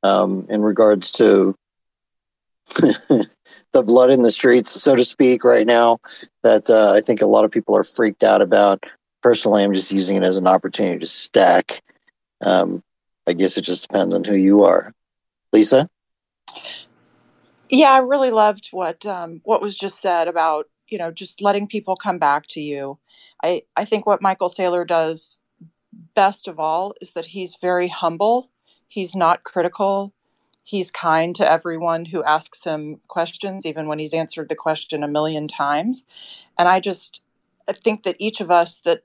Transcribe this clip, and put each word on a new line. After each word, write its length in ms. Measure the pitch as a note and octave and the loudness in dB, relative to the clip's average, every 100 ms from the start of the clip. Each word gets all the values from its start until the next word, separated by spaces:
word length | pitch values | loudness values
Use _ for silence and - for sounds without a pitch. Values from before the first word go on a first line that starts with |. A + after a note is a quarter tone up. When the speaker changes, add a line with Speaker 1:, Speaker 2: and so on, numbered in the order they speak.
Speaker 1:
um, 440 | G2 G2 G2 F#2+ - | 2 2 0 -2 -4
in 140 | G#2+ | -2
regards 480 | G#2+ G2+ G#2+ G#2 - | -2 2 4 4 -2
to 420 | - A2 G2 F#2+ G2 _ _ _ _ _ _ _ _ _ _ _ | 2 4 4 2 -2 _ _ _ _ _ _ _ _ _ _ _
<laughs> 60 | - | 0
the 1040 | C3+ - - C3 G#2 _ _ - _ C3+ | 0 0 0 0 0 _ _ -20 _ 0
blood 280 | A2 A#2+ B2+ | 4 6 6
in 120 | C3+ | 6
the 80 | A#2 | 4
streets, 400 | - C3 A#2+ G#2+ | 2 4 4 2
so 240 | - - | -2 2
to 100 | C3 | 2
speak, 380 | B2 - B2+ B2 | 2 2 2 4
right 240 | B2 A#2+ A2 | 4 4 4
now, 320 | A#2 A#2 A#2 - - - _ | 4 4 2 -4 -20 -20 _
that, 260 | A2+ A2 - | 2 2 4
uh, 240 | A2 G#2 | 4 6
I 80 | G2+ | 4
think 220 | G#2 A2 | 2 0
a 40 | G#2 | 4
lot 180 | G#2+ | 4
of 60 | G#2+ | 2
people 260 | A#2 - G2+ | -2 0 -2
are 60 | |
freaked 400 | F#2+ - A2 F#2+ | -2 -2 -2 2
out 200 | A2 G2+ | 2 4
about? 420 | G2 G2+ G2+ G2 - - _ _ | 4 4 4 2 -6 -20 _ _
Personally, 420 | A#2+ A2+ A2+ G#2 | 2 2 2 2
I'm 80 | G2+ | 2
just 180 | F#2+ F#2+ | -2 -2
using 260 | G2 F2+ G2 | -4 -2 0
it 60 | |
as 140 | F#2 F#2+ | 0 0
an 100 | F#2 | 2
opportunity 520 | F#2+ F#2+ - G2+ E2 | 2 0 -4 -4 -4
to 80 | E2 | -6
stack. 760 | - - A2+ F2+ F2+ - - _ _ _ _ _ _ | -8 -2 2 4 2 0 -12 _ _ _ _ _ _
Um, 380 | - F#2 F2+ F2+ _ _ _ _ - | -2 0 0 -6 _ _ _ _ -6
I 60 | |
guess 240 | F2+ F#2+ - | -2 -2 -2
it 60 | |
just 260 | E2+ F2 - | -6 -8 -4
depends 260 | G2+ F#2 | -2 -2
on 80 | F2+ | -2
who 140 | F2+ G2+ | -2 2
you 280 | F#2+ G2+ | 4 6
are. 280 | F#2+ F2 - _ _ _ _ _ _ | 6 4 -2 _ _ _ _ _ _
Lisa? 360 | G#2+ G#2+ C3+ E3+ _ _ _ _ _ - - - - - _ _ _ _ _ _ _ _ | 2 4 2 0 _ _ _ _ _ -20 -20 -20 -20 -20 _ _ _ _ _ _ _ _
Speaker 2:
Yeah, 200 | C4 D4 | 4 6
I 80 | C4+ | 6
really 320 | B3+ C#4+ C4 | 4 0 0
loved 380 | A3 G#3 G3+ - | 2 2 0 -10
what, 340 | F#3 F3 E3+ G#3 | -8 -6 -6 -10
um, 340 | F#3 E3+ E3 | -10 -10 -14
what 180 | - A3 | -4 -4
was 140 | G#3 G3 | -4 -8
just 240 | G3 - | -10 -8
said 280 | G3+ E3+ E3 | -4 -2 -2
about, 400 | E3+ D#3+ D3+ - _ _ | -2 -2 -2 -8 _ _
you 120 | G#3 | -12
know, 120 | E3 | -10
just 320 | E3 F#3 - | -12 -18 -4
letting 240 | G3+ G3+ G3+ | -2 -2 -4
people 300 | G#3+ G#3 F#3 | -10 -8 -8
come 220 | - F3+ | -6 -2
back 280 | D3+ C#3+ _ | -2 -2 _
to 120 | - | -14
you. 380 | D3 C#3+ C#3 C#3+ _ _ _ _ | -10 -10 -10 -14 _ _ _ _
I, 200 | E3 F3 _ - | -6 -6 _ -8
I 80 | |
think 220 | G#3 G#3+ G#3 | -4 -4 -2
what 160 | G3 | -2
Michael 260 | G3+ F#3+ F#3+ | -2 -4 -6
Saylor 380 | - F#3 F3 E3+ | -4 -4 -4 -2
does 540 | E3+ D#3+ E3 - - _ _ E3 _ _ - E3 | -2 -2 -6 -14 -20 _ _ -20 _ _ -20 _
best 320 | - G3 G3+ G3+ | 0 0 -2 -16
of 120 | D#3 | -8
all 340 | D#3 D#3+ G3 - | -4 -4 -6 -12
is 120 | F#3 | -16
that 140 | F3 E3 | -14 -14
he's 300 | F#3 F3+ - | -12 -14 -8
very 280 | F3+ F3+ F3+ | -4 -2 -2
humble. 640 | - E3+ E3 G#3 A#3+ B3+ _ _ _ _ | -4 -6 -2 -2 -2 -4 _ _ _ _
He's 280 | - F3+ | -10 -10
not 300 | F#3+ E3+ F3 | -2 0 0
critical. 680 | - F#3 F3 - G3 G3 G3 _ _ _ _ _ | -4 -4 -4 -2 -2 -2 -6 _ _ _ _ _
He's 280 | _ G3+ F3+ | _ -8 -8
kind 460 | - E3+ D#3+ E3+ F3+ | -6 -2 0 -2 -2
to 140 | G3+ | 0
everyone 560 | D#3+ E3+ E3 E3+ E3 E3 | 0 -2 -6 -4 -4 -6
who 180 | E3+ | -6
asks 400 | D3+ D#3 - - | -2 -2 -4 -14
him 360 | F3 D#3 D3+ D3+ _ | -8 -8 -10 -16 _
questions, 580 | F3+ E3 - G3+ F#3+ E3 | -8 -8 -8 -12 -10 -12
even 200 | D#3 D3+ | -10 -10
when 120 | D3+ | -10
he's 160 | D#3 | -6
answered 340 | E3 D#3 - C#3+ | -6 -8 -10 -10
the 80 | D#3+ | -8
question 460 | D#3+ D#3 - D#3 | -6 -6 -8 -8
a 60 | D3 | -4
million 380 | D3 D#3 D#3 D3+ | -4 -4 -6 -10
times. 580 | - C#3+ D3 G3+ B3+ _ - - - _ - | -6 -4 -4 -4 -8 _ -20 -20 -20 _ -2
And 100 | F3 | 0
I 120 | F#3 | 2
just, 420 | F#3+ F3+ - - _ _ _ _ - | -2 -10 -12 -20 _ _ _ _ -12
I 40 | |
think 300 | G3+ A3+ G#3+ | -6 -6 -4
that 120 | F#3+ F3 | -8 -6
each 220 | G#3 G#3+ | -8 -8
of 100 | F3 | 0
us 280 | F3 E3+ - | 0 0 -4
that 220 | - E3+ | -4 -4